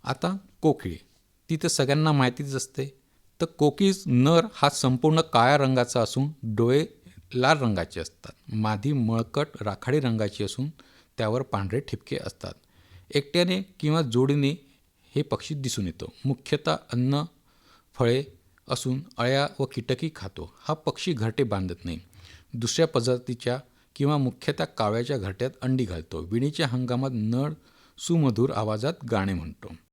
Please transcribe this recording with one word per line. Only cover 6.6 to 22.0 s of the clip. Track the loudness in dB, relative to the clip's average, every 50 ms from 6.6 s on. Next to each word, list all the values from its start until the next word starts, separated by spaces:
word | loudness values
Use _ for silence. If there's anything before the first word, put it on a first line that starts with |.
| 4 4 4 2 2 0 -8 _ _ -20 -20 -20 -20 _ -2
लाल | 2 4 4 4 4
रंगाचे | 2 0 0 0 -4 -6 -6 -10
असतात. | -10 -10 _ _ -20 -20 -20 _ _ -8 -4
मादी | -2 0 0 -2 -2 -2 -2
मळकट | 0 2 2 2 0 0 -2 -2 -2 -4 -4 -4 -6 -8
राखाडी | -6 -6 -6 -4 -2 0 0 0
रंगाची | 0 0 0 0 -2 -4 -4 -4 -6
असून | -6 -4 -6 -6 -6 -8 -14 -20 _ _ -20 _ _ _ -4
त्यावर | -2 -2 0 -2
पांढरे | -4 -4 -4 -4 -4 -2 -4 -4
ठिपके | -4 -6 -10 -10 _ -8 -8 -8 -8
असतात. | -10 -12 _ -14 -16 -16 _ _ _ _ _ _ _ -20 -20 _ _ -2
एकट्याने | -2 -2 2 2 2 2 2 0 -2
किंवा | -4 -8 _ _ 0 2 2 2
जोडीने | 0 2 2 2 4 4 4 2 2 0 0 -2 -10 _ _ _ _ _ _ _ _ _ _
हे | -4
पक्षी | -2 -2 -4 -6 -6 -8 -8
दिसून | -6 -4 -4 -4 -2 -4
येतो. | -4 -6 -8 -12 -14 -14 -6 -2
मुख्यतः | -2 -2 -2 -2 -2 -2 -2 0 -2 -4 -4 -4 -4
अन्न, | -2 0 0 2 0 0 -2 -4 _ _ _ _ _ _ _ _ _ _ _ _ _
फळे | 0 2 2 2 0 -2 -6 -16 _ _ _ _ _ _ -8
असून | -6 -4 -2 -4 -4 -4 -6 -10 -6 -2
अळ्या | 0 0 2 0 0 -2 -2 -6
व | -6
कीटकही | -4 -4 -10 -4 -4 -4 -2 -2 -8 -8
खातो. | -10 -14 -12 _ -12 -16 -16 _ -12
हा | -6 -6 -6
पक्षी | -4 _ -6 -6 -4 -4 -4
घरटे | -2 0 -2 -2 0 0
बांधत | 0 0 0 -2 -2 -4 -6 -6 -8
नाही. | -8 -8 -8